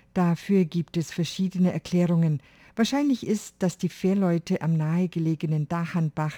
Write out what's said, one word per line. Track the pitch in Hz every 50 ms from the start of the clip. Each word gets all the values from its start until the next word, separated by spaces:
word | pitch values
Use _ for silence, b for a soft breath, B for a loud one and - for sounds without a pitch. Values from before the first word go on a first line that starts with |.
| b b -
dafür | 190 180 175 170 - - - 202 190 185
gibt | 151 - 175 160 - -
es | 170 156 - -
verschiedene | - 165 - - - 190 185 - 180 180 180 -
Erklärungen. | 165 - - - 175 175 165 175 165 165 160 151 139 b b b b b b b
Wahrscheinlich | - 233 - 262 285 294 294 262 - -
ist, | - 220 208 - - - _
dass | 190 180 - -
die | - 170
Fährleute | - - - 185 196 202 196 180 170 170 - - 185 - -
am | 156 165
nahegelegenen | 156 156 156 165 175 185 175 - 170 160 160 160 151 - 156 156 156 151 -
Dahan-Bach | 170 170 170 165 - 175 160 151 - - 156 156 -